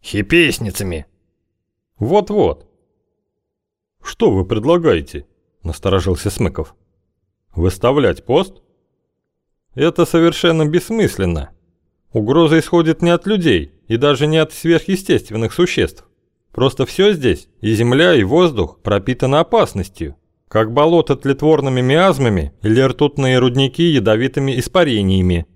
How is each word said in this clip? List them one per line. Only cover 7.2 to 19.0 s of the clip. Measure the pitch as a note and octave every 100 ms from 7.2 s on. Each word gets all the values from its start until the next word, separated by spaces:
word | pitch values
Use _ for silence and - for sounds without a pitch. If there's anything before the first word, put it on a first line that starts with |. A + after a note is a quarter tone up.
| _ _ _
"Выставлять | - F2+ - A#2+ C#3+ A2+ D#2+ -
пост?" | C#3 G3 - _ _ _ _ _ _ _ _ _ _ _ -
"Это | D#3 E3+ E3
совершенно | E3 E3 - E3+ E3 D3+
бессмысленно. | E3+ - A3+ E3 - F#2 D#2+ C2+ _ _ _ _ _ _
Угроза | A2 G#2+ D3 D#3+ D#3+
исходит | - E3+ D#3+ D#3+
не | F3
от | E3+ G3
людей | G#3 E3 F2+ D2 _ _
и | A2+
даже | C#3 C3+ D3+
не | D#3+
от | D#3
сверхъестественных | - E3 E3 E3 F#3+ - C3+ - A2 A2
существ. | - F3+ - F2 - _ _ _ _ _
Просто | - C3 - C3
всё | - G3+
здесь, | F3 B2+ E2 - _
и | G#2+
земля, | A2 A#2 C3 F3+ D#3
и |
воздух, | F#2+ D3+ F3 A#2+ E2 -
пропитано | - G2+